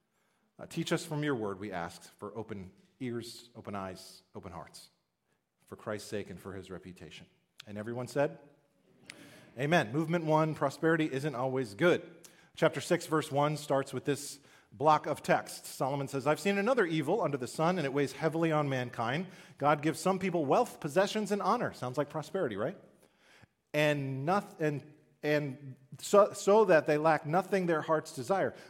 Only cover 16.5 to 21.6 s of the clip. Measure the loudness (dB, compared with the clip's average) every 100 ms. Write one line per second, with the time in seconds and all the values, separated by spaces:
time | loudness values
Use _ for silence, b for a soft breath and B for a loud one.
16.5 | 2 2 2 2 0 0 0 0 -2 -4
17.5 | 0 0 2 0 0 -2 0 -2 2 2
18.5 | 2 2 -2 -4 -2 -2 -2 -4 B B
19.5 | 0 4 4 2 0 0 0 0 0 2
20.5 | 4 2 -2 0 2 2 0 -2 0 2
21.5 | 2